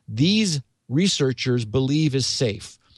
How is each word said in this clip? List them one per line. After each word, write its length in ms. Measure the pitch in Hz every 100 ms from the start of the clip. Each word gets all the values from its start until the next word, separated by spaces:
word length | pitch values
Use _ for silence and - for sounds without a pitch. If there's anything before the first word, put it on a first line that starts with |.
| -
these 540 | 110 160 214 208 147 - _ -
researchers 800 | 131 196 - 135 127 131 123 110
believe 480 | 131 131 147 156
is 140 | 131 123
safe. 500 | - 120 98 - - _